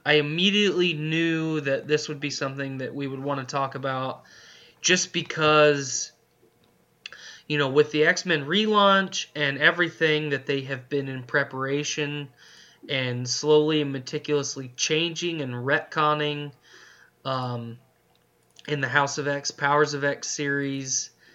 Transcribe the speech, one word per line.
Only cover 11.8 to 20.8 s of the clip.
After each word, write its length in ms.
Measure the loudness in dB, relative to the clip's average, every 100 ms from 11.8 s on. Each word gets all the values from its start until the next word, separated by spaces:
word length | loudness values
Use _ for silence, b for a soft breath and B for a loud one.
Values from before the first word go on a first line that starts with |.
| -2 -4 -4 -4 -10 b b b b b -6
and 400 | -4 -2 -4 -4
slowly 540 | -4 4 6 6 2
and 100 | 0
meticulously 800 | -4 -6 -8 -2 -2 -2 -8 -10
changing 680 | -6 -2 0 0 -4 -6 -4
and 100 | -6
retconning, 960 | -4 0 0 0 0 2 2 0 -4 -8 -12 b b b b b _ -6
um, 520 | -4 -4 -6 -8 -14 _ _ _ _ _ _ _ _ -6
in 140 | -4
the 80 | 0
House 300 | 2 0 -2
of 100 | -4
X, 220 | -4 -6
Powers 420 | -4 2 4 4
of 100 | 2
X 260 | -2 -4 -6
series, 840 | -6 -2 -2 -2 -4